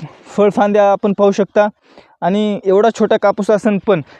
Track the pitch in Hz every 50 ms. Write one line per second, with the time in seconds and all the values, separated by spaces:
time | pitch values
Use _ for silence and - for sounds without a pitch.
0 | 160 147 - - - - - - 202 208 - 233 208 208 208 214 202 202 202 196
1 | - 208 196 - 202 202 196 - 196 - - 208 208 208 - _ _ _ _ -
2 | - _ _ - - 175 190 208 214 214 202 185 - 190 185 196 220 233 214 -
3 | 226 196 226 214 - 202 196 - 202 - 220 202 - 220 208 190 - - 196 165
4 | 139 - - -